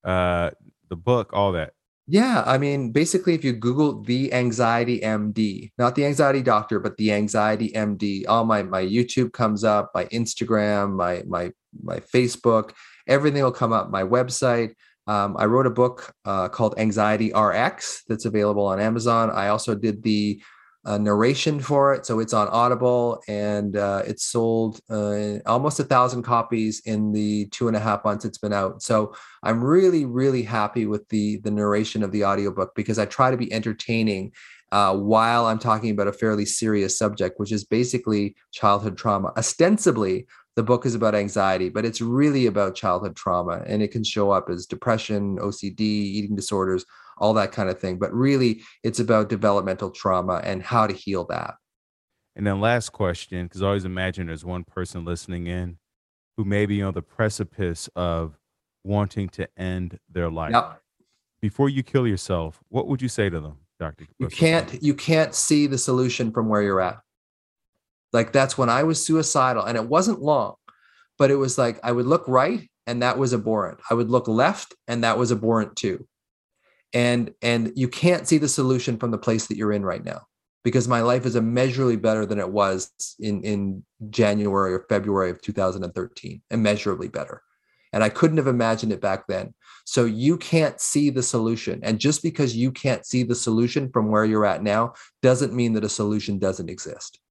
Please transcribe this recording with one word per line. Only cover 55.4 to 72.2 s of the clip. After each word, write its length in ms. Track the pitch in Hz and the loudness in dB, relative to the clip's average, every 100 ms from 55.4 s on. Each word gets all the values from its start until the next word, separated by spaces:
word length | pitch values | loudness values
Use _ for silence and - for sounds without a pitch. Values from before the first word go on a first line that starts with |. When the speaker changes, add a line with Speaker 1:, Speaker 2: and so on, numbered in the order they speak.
| 87 | -6
Speaker 1:
in 300 | 90 90 85 _ _ _ _ _ - | -6 -8 -12 _ _ _ _ _ -6
who 80 | 98 | -2
may 200 | 101 104 | 0 2
be 160 | 104 | 0
on 120 | 98 | -2
the 80 | 87 | -6
precipice 880 | - - 110 - 104 - 92 85 - - | -10 -2 -2 -2 -8 -4 -4 -4 -8 -4
of 420 | 87 82 80 - _ _ _ _ | -2 -2 -4 -10 _ _ _ _
wanting 440 | 95 104 101 - 95 | -4 -2 -2 -4 -8
to 200 | - - - | -8 -12 -8
end 420 | 92 90 90 87 _ | -6 -6 -8 -10 _
their 200 | 90 85 | -4 -4
life. 240 | 82 78 | -4 0
Speaker 2:
Yep. 280 | 117 - - _ _ _ _ _ _ | 0 0 -14 _ _ _ _ _ _
Speaker 1:
Before 260 | 107 - 139 | -6 0 0
you 160 | 135 | 0
kill 240 | 123 139 123 | 0 0 2
yourself, 560 | 95 - 90 80 - _ | -2 -2 -4 -4 -10 _
what 180 | 120 - | -4 -2
would 140 | 135 | -2
you 80 | 127 | -4
say 200 | - 98 | -2 -2
to 120 | 85 | -2
them, 160 | 76 73 _ _ | -10 -16 _ _
Doctor 280 | 80 - 78 _ | -10 -10 -20 _
Speaker 2:
You 80 | 127 | -8
Speaker 1:
Professor 120 | - | 2
Speaker 2:
can't, 280 | 165 165 - | 2 2 -2
Speaker 1:
Kennedy? 180 | 127 151 | -2 -2
Speaker 2:
you 80 | |
can't 420 | 143 - 160 156 - | 0 2 2 2 -2
see 320 | - 151 143 | 0 2 2
the 100 | 135 | -2
solution 540 | - 127 127 - 117 | 0 0 0 -2 -4
from 160 | 113 110 | -2 0
where 140 | 104 | 0
you're 180 | 101 95 | 2 0
at. 200 | 90 110 _ _ _ _ _ _ _ _ _ _ _ | -2 -6 _ _ _ _ _ _ _ _ _ _ _
Like, 200 | 117 113 | 0 2
that's 260 | 139 135 - | 2 2 0
when 120 | 123 | 2
I 140 | 123 | 2
was 220 | 156 156 - | 2 0 0
suicidal, 580 | 160 156 147 127 113 | 0 2 2 2 0
and 140 | 101 120 | -2 -4
it 100 | 117 | 0
wasn't 340 | 156 190 208 | 2 2 0
long, 340 | 143 143 101 - - _ _ _ _ _ | 0 0 0 -8 -20 _ _ _ _ _
but 140 | 139 | 4
it 40 | 135 | 4
was 220 | 131 123 | 0 0
like, 220 | 120 110 | -2 -2
I 80 | 120 | -2
would 140 | 120 123 | 0 2
look 200 | 165 | 0